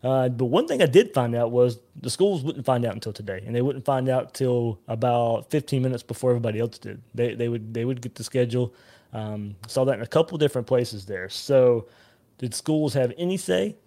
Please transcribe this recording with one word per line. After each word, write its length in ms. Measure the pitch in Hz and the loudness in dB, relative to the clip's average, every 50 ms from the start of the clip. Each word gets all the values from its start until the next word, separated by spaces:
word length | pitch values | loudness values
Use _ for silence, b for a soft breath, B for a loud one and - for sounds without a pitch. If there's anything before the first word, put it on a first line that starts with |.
| - | 0
Uh, 260 | 127 131 135 131 127 | 2 2 2 2 0
but 160 | 123 117 131 | 0 0 -2
one 220 | 120 127 185 - 330 | 2 2 2 2 2
thing 140 | - 262 | 2 2
I 40 | - | 2
did 280 | 156 127 170 165 - - | 6 8 6 6 6 2
find 220 | 139 123 117 117 | 0 0 0 0
out 160 | 117 120 117 | 0 0 2
was 280 | 120 123 123 123 113 110 _ _ _ - | 4 4 4 4 4 -4 _ _ _ -10
the 100 | - 127 | -8 -8
schools 340 | - - 185 208 196 160 131 | 0 2 2 2 2 0 -4
wouldn't 220 | 147 156 - 123 | -6 -6 -4 0
find 200 | - 131 120 120 | 0 0 2 0
out 80 | 117 101 | -2 -4
until 200 | 107 - 110 101 | -6 -8 -10 -10
today, 280 | - 113 104 95 92 104 | -10 -10 -10 -10 -10 -8
and 100 | 113 117 | -4 -2
they 60 | 120 | 0
wouldn't 240 | 127 139 135 135 123 | 0 0 -2 -2 -2
find 220 | 143 139 131 127 127 | 0 0 0 2 0
out 260 | 127 127 - - _ | 0 0 -2 -4 _
till 440 | - 139 127 123 120 120 117 107 - _ - | -4 -2 0 0 0 0 -2 -4 -6 _ -8
about 640 | 110 110 123 123 120 120 117 117 113 110 - _ | -6 -2 0 2 2 2 2 0 0 -2 -4 _
fifteen 320 | - 151 - - - 131 | -2 -2 -2 0 -2 0
minutes 220 | 127 131 127 120 - | 0 0 -2 -4 -8
before 260 | - 113 - - 127 | -10 -10 -2 2 2
everybody 300 | 123 120 117 113 107 107 | 2 2 0 -2 -2 -2
else 180 | 117 117 - - | -4 -4 -4 -10
did. 240 | - 107 104 117 - _ _ | -14 -14 -14 -14 -16 _ _
They, 180 | 120 120 120 110 | -2 -2 -2 -2
they 140 | 113 117 120 | -2 -2 -2
would, 260 | 117 117 107 110 113 | -2 -4 -6 -8 -6
they 120 | 117 117 | -4 -4
would 160 | 123 135 123 | -4 -4 -4
get 120 | 120 120 - | -8 -12 -12
the 100 | - 117 | -12 -14
schedule. 500 | - - 135 123 120 113 123 123 117 b b b b b b b b - | -4 0 0 2 2 2 0 0 -2 b b b b b b b b -10
Um, 420 | 113 110 107 107 104 104 101 101 - - - | -10 -8 -8 -8 -8 -8 -10 -12 -14 -16 -4
saw 160 | - 135 131 | 0 0 2
that 100 | 135 131 | 2 0
in 60 | 104 | -2
a 60 | 117 - | -4 0
couple 300 | - 156 165 - 175 156 | 2 2 2 2 0 0
different 300 | 151 143 - 131 113 - | 0 0 0 -2 -2 0
places 380 | 131 123 123 - 113 104 92 | 0 0 0 0 -6 -12 -10
there. 240 | 95 101 92 92 95 | -10 -8 -8 -8 -8
So 580 | - - - - 139 131 127 123 120 117 113 b b b b b b b b b _ _ | -10 -12 -4 2 4 6 6 6 4 2 0 b b b b b b b b b _ _
did 160 | 127 123 98 | -8 -8 -8
schools 400 | - - - 156 156 151 143 104 | -6 -2 0 0 0 0 0 0
have 200 | 139 127 123 127 - | 0 0 0 -2 -4
any 200 | 175 175 190 185 | -4 -4 -4 -4
say 400 | - - 180 180 190 214 214 - _ | -2 0 0 0 0 -2 -6 -10 _